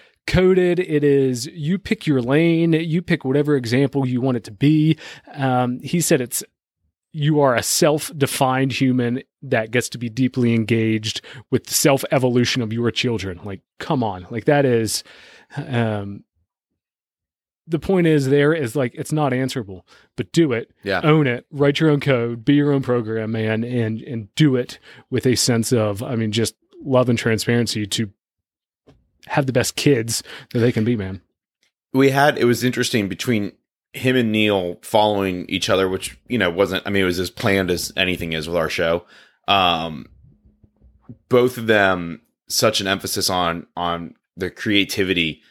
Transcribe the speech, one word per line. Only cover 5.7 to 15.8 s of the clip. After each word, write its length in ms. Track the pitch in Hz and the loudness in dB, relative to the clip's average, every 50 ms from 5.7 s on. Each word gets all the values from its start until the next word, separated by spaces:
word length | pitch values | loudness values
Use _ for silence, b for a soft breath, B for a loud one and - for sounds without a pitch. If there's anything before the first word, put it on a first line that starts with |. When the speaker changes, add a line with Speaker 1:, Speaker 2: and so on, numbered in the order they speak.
| 123 127 | -4 -6
Speaker 1:
he 200 | - 131 - 175 | -6 -4 -2 -2
said 200 | 156 - 170 131 | 2 2 2 2
it's, 240 | 123 117 - - - - _ _ _ _ _ _ _ _ _ _ _ _ | 0 -2 -8 -10 -10 -12 _ _ _ _ _ _ _ _ _ _ _ _
you 300 | - 156 143 151 151 147 | -8 -2 0 0 2 4
are 160 | 143 135 120 | 4 4 2
a 60 | 113 | 2
self-defined 1080 | 104 - - - 170 151 151 147 - - - 147 135 - - - 139 131 127 131 135 135 | 0 -2 0 2 2 2 2 0 -2 -8 -4 -2 -2 -2 0 0 0 2 2 2 0 0
human 520 | 117 - 135 131 127 127 120 120 123 131 - _ _ _ | 0 0 0 2 2 2 0 -2 -2 -4 -8 _ _ _
that 300 | - 131 127 113 113 110 | -6 -2 -2 -2 0 0
gets 180 | 110 123 113 - | -2 -2 -2 -2
to 80 | - 120 | -6 -8
be 120 | 120 117 | -8 -6
deeply 420 | 107 127 131 123 - 131 120 117 | -2 0 0 0 2 2 2 2
engaged 720 | 117 113 110 101 117 113 113 113 110 110 110 107 - - B B B 123 B _ | 2 2 2 2 0 2 2 0 0 -2 -2 -6 -8 -10 B B B -20 B _
with 140 | 131 127 - | -4 -4 -2
the 80 | - | -4
self-evolution 880 | - - - 151 139 135 - - 156 135 127 127 120 123 120 - - 131 | -2 0 2 2 2 2 0 0 0 0 2 2 2 2 2 2 0 -2
of 100 | 117 107 | -4 -4
your 200 | 110 117 120 113 | -4 -2 -2 -2
children. 500 | - - - 123 117 104 95 95 87 85 - | -2 -2 -2 -2 -2 -4 -6 -8 -10 -10 -12
Like, 180 | 104 98 - _ _ _ - | -12 -12 -14 _ _ _ -10
come 260 | - - 160 131 117 | -6 -4 -2 -2 -2
on. 220 | 107 92 90 90 - | -2 -4 -8 -12 -10
Like, 140 | 117 113 - | -10 -2 0
that 220 | 160 147 143 139 | 2 2 4 4
is, 360 | 131 120 113 113 107 - - B B B B B B B B B B - | 4 2 2 0 0 -4 -6 B B B B B B B B B B -12
um, 680 | 143 156 156 127 120 | -10 -8 -4 -2 -2